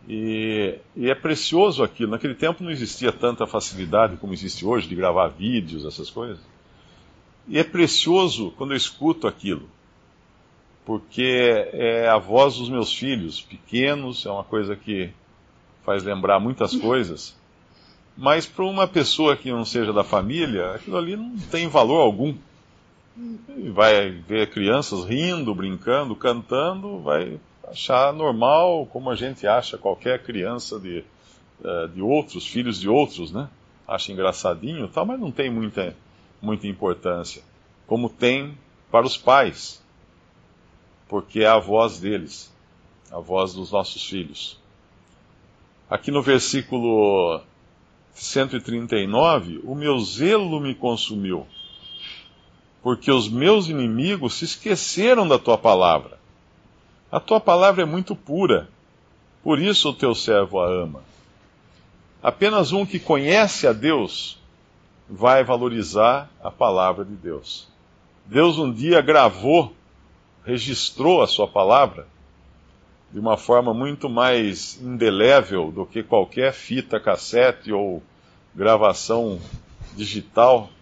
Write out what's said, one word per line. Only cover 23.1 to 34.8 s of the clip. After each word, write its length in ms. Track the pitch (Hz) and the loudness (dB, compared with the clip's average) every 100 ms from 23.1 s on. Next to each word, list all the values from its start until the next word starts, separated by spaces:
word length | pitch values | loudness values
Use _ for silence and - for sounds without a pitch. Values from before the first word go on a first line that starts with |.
| 233 240 220 - | -18 -16 -16 -16
E 140 | 277 180 | -12 -6
vai 420 | 95 110 107 98 90 85 | 4 6 6 2 -6 -6
ver 220 | 110 104 | -2 -2
crianças 560 | - 98 127 147 98 | -2 0 0 -2 -6
rindo, 500 | 90 127 170 175 120 | -4 -2 -2 -4 -4
brincando, 600 | 92 95 95 113 135 139 104 | -4 -6 -6 -2 -2 -2 -4
cantando, 840 | 131 120 - 127 165 190 202 196 | -2 -2 -4 -4 -4 -6 -12 -10
vai 380 | 151 76 90 156 _ _ - | -2 -2 -2 -12 _ _ -20
achar 440 | - - 127 139 | -14 -2 2 2
normal, 720 | 151 156 113 120 156 180 170 131 | 0 -4 0 4 4 4 0 -6
como 240 | 127 131 | -10 -8
a 40 | |
gente 320 | 110 127 131 101 | -6 -8 -4 2
acha 320 | 117 - - | 2 0 -6
qualquer 420 | 98 92 123 127 | -4 -4 -4 -4
criança 520 | - 110 92 120 - 104 | -6 -6 -6 -8 -10 -12
de, 240 | 92 85 78 _ _ _ _ _ | -10 -12 -12 _ _ _ _ _
eh, 240 | - 87 82 | -8 -6 -6
de 80 | 87 | -6
outros, 420 | 101 147 - 90 | -2 -2 -2 -12
filhos 360 | - 120 123 95 | -8 -6 -6 -6
de 80 | 95 | 2
outros, 420 | 131 143 - 82 | 2 2 -4 -10
né? 180 | 95 143 _ _ _ - | -10 -12 _ _ _ -10
Acha 240 | - - | -8 -8
engraçadinho 760 | 95 95 90 95 85 113 165 | -2 -2 -2 -4 -4 -8 -10